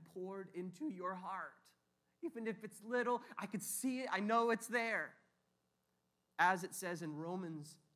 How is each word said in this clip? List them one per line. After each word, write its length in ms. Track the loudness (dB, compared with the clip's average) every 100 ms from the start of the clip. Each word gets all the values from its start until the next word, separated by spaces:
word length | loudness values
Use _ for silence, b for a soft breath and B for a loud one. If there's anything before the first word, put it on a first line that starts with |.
| -8
poured 360 | -8 -6 -6 -6
into 380 | -6 -6 -4 -4
your 240 | -2 -2
heart. 400 | -2 -4 -4 -6 -10 -20 _ _ _ _ _
Even 240 | -6 -2 -2
if 160 | -4
it's 200 | -8 -12 0
little, 360 | 2 4 2 B -6
I 80 | -4
could 160 | -2
see 380 | -2 0 0 0
it, 80 | 0
I 80 | 2
know 300 | 6 6 6
it's 160 | 4 2
there. 480 | 2 2 0 -2 -8 _ _ _ _ _ _ _ _ _ _ _ 4
As 240 | 4 4
it 120 | 0
says 260 | -6 -4 -4
in 160 | -4 -4
Romans 640 | -4 -4 -4 -6 -10 -16 _